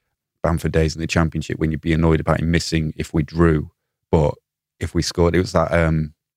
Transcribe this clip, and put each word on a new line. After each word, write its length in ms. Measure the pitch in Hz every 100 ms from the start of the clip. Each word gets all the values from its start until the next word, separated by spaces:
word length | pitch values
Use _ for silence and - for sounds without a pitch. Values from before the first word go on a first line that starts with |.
| _ _ _ _
Bamford 280 | 78 80 82
days 240 | 82 80 80
in 60 |
the 60 | 80
Championship 520 | 87 80 78 - -
when 120 | 80
you'd 100 | 76
be 120 | 82
annoyed 260 | 80 82 80
about 200 | 76 78
him 120 | 80
missing 420 | 82 - 80 76 73
if 180 | 78
we 80 | 82
drew, 480 | 73 82 85 78 82 - _ _ _
but 220 | 85 76 - _ _ _ _
if 140 | 98
we 80 | 85
scored, 340 | - - 85 85
it 40 |
was 120 | 92
that, 180 | 87 78
um, 400 | 85 82 80 76 - _